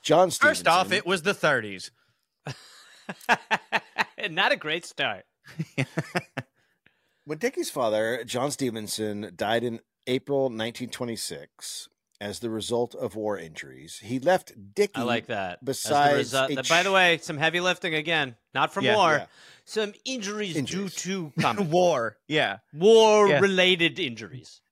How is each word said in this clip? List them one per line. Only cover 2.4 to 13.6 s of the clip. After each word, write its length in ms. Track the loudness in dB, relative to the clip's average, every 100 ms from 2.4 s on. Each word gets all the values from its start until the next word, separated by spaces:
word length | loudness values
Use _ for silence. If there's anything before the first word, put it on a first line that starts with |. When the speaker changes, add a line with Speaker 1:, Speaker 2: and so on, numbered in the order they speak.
Speaker 3:
<laughs> 80 | -16 -16 -18 -20 -20 -20 -16 -12 -2 -2 0 -4 _ -6 -6 -6 -6 -4 -6
Not 220 | 0 0
a 40 | 0
great 280 | -2 -6
start. 400 | -6 -4 -4 -4 -12 _ -20 -12 -8 -4
<laughs> 100 | -4 -4 -6 -8 -8 -16 -16 _ _ _ _ _ _ _
Speaker 1:
When 140 | -12 -6
Dickie's 320 | -6 -4 -8
father, 540 | -2 0 0 0 -4 -6
John 240 | -4 -4
Stevenson, 800 | -2 -4 -4 -10 -6 -6 -6 -10 -6
died 260 | -2 0
in 160 | -2 -8 _ _ -6
April 420 | -6 -2 -2 -2
nineteen 400 | -4 -8 -8 -12
twenty-six 960 | -8 -8 -8 -10 -12 -16 _ -14 -14 -16 _ _ _
as 200 | -10 -8
the 100 | -6
result 460 | -6 -4 -2 -2 -6
of 180 | -8
war 240 | -6 -6 -6
injuries, 640 | -8 -14